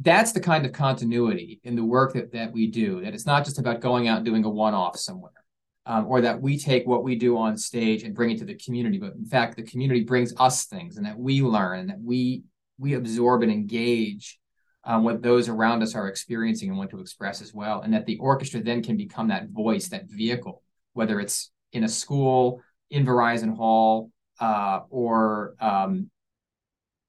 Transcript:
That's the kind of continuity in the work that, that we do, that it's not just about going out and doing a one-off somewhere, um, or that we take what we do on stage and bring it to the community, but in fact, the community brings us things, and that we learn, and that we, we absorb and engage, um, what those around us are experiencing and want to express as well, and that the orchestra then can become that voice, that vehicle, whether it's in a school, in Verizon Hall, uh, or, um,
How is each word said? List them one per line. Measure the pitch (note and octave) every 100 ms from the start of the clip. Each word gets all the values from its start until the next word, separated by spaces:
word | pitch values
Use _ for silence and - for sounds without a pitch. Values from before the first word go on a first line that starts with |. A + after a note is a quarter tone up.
That's | C#3 F3+ A3+
the | G3
kind | F3+ D#3
of | C3+
continuity | - C#3 B2+ A#2+ A#2+ A#2 F#2+ - G#2+
in | B2 A#2+
the |
work | A2+ B2+ C3
that, | B2 -
that | A#2 A2+
we | A2+ A2
do, | A2+ G#2 F#2
that | G2+
it's | G#2 D3+
not | C#3+
just | C#3+ C#3
about | A#2+ A#2
going | B2 B2 A#2
out | G#2+
and |
doing | A2+ A2
a | G#2+
one-off | G#2 G#2+ G2+ F2+ -
somewhere, | - F#2 E2 _ _ _ _ _
um, | - A2+ G#2
or | B2+
that | A#2+ B2
we | C3+ C#3+
take | D3 B2+ B2
what | A#2+
we | C3 A#2+
do | B2 A#2
on | A2 G#2+
stage | - A#2+ A2 G#2+
and | A2
bring | G#2 A#2
it | A2
to | G2+
the |
community, | G2+ - A#2+ A2+ G2
but | G2
in | - A2
fact, | B2+ A#2 -
the |
community | A2+ B2 C3+ B2
brings | A2+ B2+ A#2+ A#2+
us | C3 B2+
things, | - F#2+ E2+ G#2
and |
that | G#2 G#2+
we | B2+ C#3
learn, | C3 G#2+ F#2 F#2
and | F#2
that | G2
we, | A#2 B2+ B2 B2+ - _ _ -
we | C#3
absorb | B2+ A2+ A2+ B2 B2
and | A2+
engage, | G#2+ G2+ A2+ A#2 A#2+ G#2 G2+ - - _ _ _ _
um, | - A2+
what | A2+ A#2
those | A#2+ A#2+ A#2
around | A2 A2+ A#2
us | A2
are | A2+ G2
experiencing | G2 - A#2 A2+ A2 F#2+
and | F#2+
want | F#2+
to | G2
express | F#2 - G2 G2
as | F#2+
well, | G#2 G#2 G#2
and | A2
that | A2 A2
the | G#2
orchestra | C3+ C3+ - A#2
then | A2 A#2+
can | A2+ G#2+
become | G2+ - A2+
that | F#2+ -
voice, | G#2+ A2 G2+ -
that | F#2+ -
vehicle, | G2+ A2 B2 G2 - _ _ _
whether | A#2 A2 G2+
it's | G2+ - - _ _
in | A#2
a | A2
school, | - - C#3+ C3+ B2+ B2+ B2+ _ _ _
in | C#3+
Verizon | B2+ B2 A#2 A#2 A2
Hall, | A2 A2+ A2 A2 A2 A2+ _ _ -
uh, | A#2 G#2+ G2+ F#2+ -
or, | C3 A#2 A2+ A2 G#2+ G2+ -
um, | A2 G2 F#2+ F#2+ G2 _ _ _ _ _ _ _ _ _